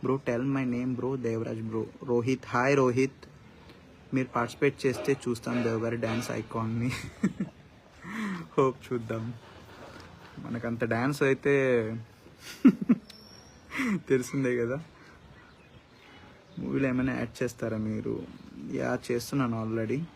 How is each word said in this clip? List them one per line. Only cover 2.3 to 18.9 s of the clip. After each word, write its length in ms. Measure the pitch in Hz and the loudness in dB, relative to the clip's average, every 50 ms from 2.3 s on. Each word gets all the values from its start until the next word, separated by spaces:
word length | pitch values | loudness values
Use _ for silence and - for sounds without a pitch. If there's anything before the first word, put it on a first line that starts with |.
| 131 123 - | 0 0 -2
హాయ్ 300 | - - 120 123 135 143 | -2 0 2 4 4 6
రోహిత్, 500 | 139 131 127 117 127 131 135 - - - - - - - - - - - - - - - - - - - - - | 6 6 4 4 4 2 2 0 -10 -20 -20 -20 -20 -20 -20 -20 -20 -20 -20 -20 -20 -20 -20 -20 -20 -12 -2 -2
మీరు 140 | 131 127 120 | 0 0 0
పార్టిసిపేట్ 580 | - 120 120 113 - - 147 143 139 - - | 0 -2 -2 -2 0 2 2 2 2 2 0
చేస్తే 260 | 135 120 - - - | 0 0 2 2 0
చూస్తాం 520 | 139 139 - 123 120 113 - 127 120 123 117 | 0 0 0 -2 -2 -2 -2 -2 -2 0 0
దేవ్ 180 | 117 113 110 | 2 0 0
గారి 140 | 113 117 117 | 0 -2 -2
డ్యాన్స్ 340 | 117 113 113 110 117 120 - | -2 -2 -2 -2 -2 -2 -4
ఐకాన్ని. 600 | 117 113 110 - - 117 113 113 113 117 117 127 123 | -4 -6 -6 -4 -4 -4 -2 -2 0 0 0 -2 -2
<laughs> 40 | - - - - - - 190 - - 196 - - - - - - - - - - - - 170 208 226 220 202 190 175 165 - - - | -4 -8 -10 -6 -2 -2 -2 0 -2 -6 -6 -6 -18 -20 -20 -20 -20 -20 -20 -20 -18 -14 -10 -8 -6 -4 -4 -4 -6 -8 -2 2 2
హోప్ 340 | 139 131 127 - - - | 2 2 2 -2 -8 -6
చూద్దాం. 420 | 131 120 117 113 117 113 110 120 120 113 - - - - - - - - - - - - - - - - - - - - | -4 -4 -4 -4 -6 -6 -4 -6 -8 -10 -14 -20 -20 -20 -20 -20 -18 -18 -18 -18 -18 -18 -18 -18 -20 -20 -20 -18 -16 -14
మనకంత 460 | - - 117 120 113 117 117 117 123 | -8 -6 -6 -6 -4 -4 -2 -2 0
డ్యాన్స్ 380 | 117 113 113 123 139 147 139 | 0 2 2 2 0 2 4
అయితే 600 | 147 135 135 131 - 139 143 139 135 131 127 117 113 107 113 113 113 - - - - - - - - - - - - | 4 4 4 4 4 4 4 6 6 6 4 4 4 2 -2 -6 -8 -10 -18 -20 -20 -20 -20 -20 -18 -18 -18 8 8
<laughs> 1300 | 262 - - - - 220 - - - - - - - - - - - - - - - - - 269 240 202 | 8 8 8 4 2 2 2 2 -16 -20 -20 -20 -20 -20 -20 -20 -20 -20 -20 -20 -8 -4 -2 0 2 0
తెలిసిందే 600 | 170 - - 139 131 123 - - 143 135 123 123 | 0 2 2 2 2 2 0 -2 0 0 0 0
కదా. 240 | 120 117 117 131 147 160 - - - - - - - - - - - - - - - - - - - - - - - - - - - - - - - - - - - | 0 0 -2 -4 -6 -8 -12 -20 -20 -20 -20 -20 -20 -20 -20 -20 -20 -20 -20 -20 -20 -20 -20 -20 -20 -20 -20 -20 -20 -20 -20 -20 -20 -20 -20 -20 -20 -20 -16 -12 -10
మూవీలో 300 | 139 131 135 135 139 135 | -6 -2 0 0 0 2
ఏమైనా 240 | 127 127 127 131 | 2 0 0 0
యాడ్ 300 | 123 123 123 117 - - | 0 -2 -4 -6 -4 -4
చేస్తారా 340 | 131 120 - - 117 113 110 | -4 -4 -2 -4 -4 -4 -2
మీరు? 500 | 110 110 110 110 107 - 113 - 120 - - - - - - - - - - | -2 -2 -2 -4 -4 -2 -4 -4 -4 -6 -10 -14 -18 -18 -18 -14 -12 -10 -6
యా, 260 | 131 135 131 123 | -4 -4 -2 -2